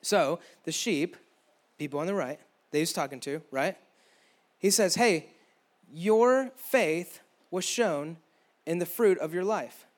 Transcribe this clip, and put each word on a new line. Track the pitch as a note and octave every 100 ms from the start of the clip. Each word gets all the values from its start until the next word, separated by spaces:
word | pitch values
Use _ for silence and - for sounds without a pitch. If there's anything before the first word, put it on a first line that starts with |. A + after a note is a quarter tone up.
So | - G3+ C#3+ E3+ - _ -
the |
sheep, | D#3 A#3+ D3+ E3+ - _ _ _ _ _ _
people | D3 C#3+
on | E3
the |
right, | G3 B2+ D3+ _ _ _
that | D3
he's | D#3+
talking | - C#3 C3+
to, | C#3+ D3+ D#3
right? | C3+ D#3 F#3 _ _ _ _ _ _ _ _
He | G3
says, | G3 F#3+ -
"Hey, | A#3 E3 - _ _ _ _ _ _
your | D#3 F#3+ A3 B3 B3+ C4 -
faith | - C4 F3 D#3+ F3+ - _ _ _
was | F#3
shown | F3+ - A3 D3 D3+ E3 _ _ _ _ -
in | E3+
the | E3+
fruit | - A3 F#3
of | D#3
your | F3 F#3+
life. | G#3+ C3+ - -